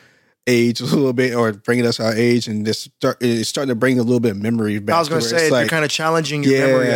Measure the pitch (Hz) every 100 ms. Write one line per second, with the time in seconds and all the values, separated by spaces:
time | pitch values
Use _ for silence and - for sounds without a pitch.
0 | _ _ _ _ - 123 120 117 123 160
1 | 139 123 127 120 113 104 - 120 120 113
2 | 113 110 120 120 117 107 107 107 - _
3 | 135 - 123 117 110 - 139 117 123 127
4 | 117 123 117 101 107 117 107 104 101 170
5 | 160 160 - 170 160 131 113 165 147 -
6 | 160 165 156 147 143 135 135 131 123